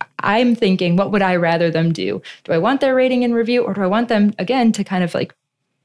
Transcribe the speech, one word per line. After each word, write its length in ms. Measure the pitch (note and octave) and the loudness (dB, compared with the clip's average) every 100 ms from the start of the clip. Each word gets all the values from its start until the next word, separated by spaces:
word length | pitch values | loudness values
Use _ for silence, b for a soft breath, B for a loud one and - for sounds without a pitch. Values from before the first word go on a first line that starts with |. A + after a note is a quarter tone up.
| - - | -16 -6
I'm 340 | - G#3+ B3 | -2 2 2
thinking, 420 | A3+ G3+ F#3 F3+ F3 | 2 2 0 2 0
what 140 | G3 | 0
would 100 | G3+ | 0
I 140 | F#3+ F3+ | 0 0
rather 340 | E3+ E3 E3+ | 0 0 0
them 220 | D#3+ E3 | 0 -2
do? 280 | D#3+ F#3+ G3 B B | -2 -4 -6 B B
Do 80 | - | -4
I 60 | E3 | -2
want 220 | G3+ C4+ | 0 0
their 120 | C#4 | 0
rating 300 | B3+ B3+ B3+ | 2 2 2
and 100 | A#3+ | 0
review, 280 | A#3 A3+ B3 | 0 0 0
or 100 | A#3 | 0
do 80 | G3 | -2
I 40 | F#3 | 0
want 220 | G#3+ A#3+ | 0 0
them, 260 | A3 G#3 - | 2 2 0
again, 340 | F#3+ C4 A#3 | -2 0 2
to 120 | A3 | 0
kind 180 | G3 F#3 | -2 -2
of, 100 | F3 | -2
like, 200 | - B2+ - _ _ _ _ | -2 -6 -10 _ _ _ _